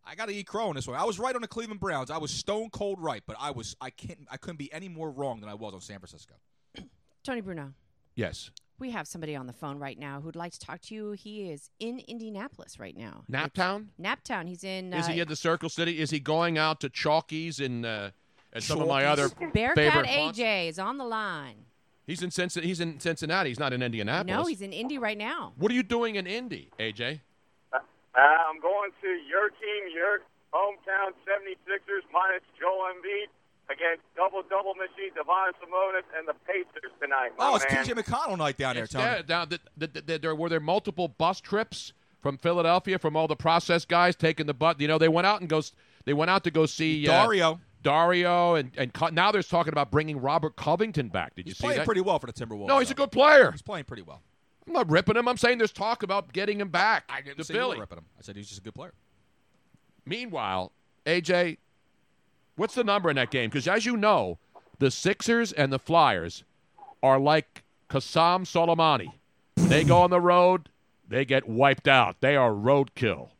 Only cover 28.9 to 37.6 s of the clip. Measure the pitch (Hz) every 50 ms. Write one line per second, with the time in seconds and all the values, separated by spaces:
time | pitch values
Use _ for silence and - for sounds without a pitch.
28.9 | - _ - 190 185 175 147 139 160 196 208 208 - - 220 208 208 208 196 180
29.9 | 160 165 170 202 208 190 - _ _ _ _ _ - 165 196 202 202 190 _ 196
30.9 | 190 196 196 190 185 _ _ 185 196 202 196 196 185 _ _ 185 196 196 _ -
31.9 | 196 190 180 _ 156 175 185 190 185 185 _ _ _ _ 156 175 190 190 190 185
32.9 | 185 180 175 196 202 202 208 202 _ _ _ _ _ _ _ - 139 - 170 165
33.9 | 165 165 _ _ _ 165 180 196 190 196 185 - 190 190 202 196 190 190 190 185
34.9 | - - 196 190 147 160 143 143 180 190 190 185 170 _ 175 165 180 185 190 190
35.9 | 190 185 180 _ - 160 160 156 147 _ _ - 190 190 180 _ _ 156 - -
36.9 | - _ 147 139 139 135 127 120 - - 240 285 269 202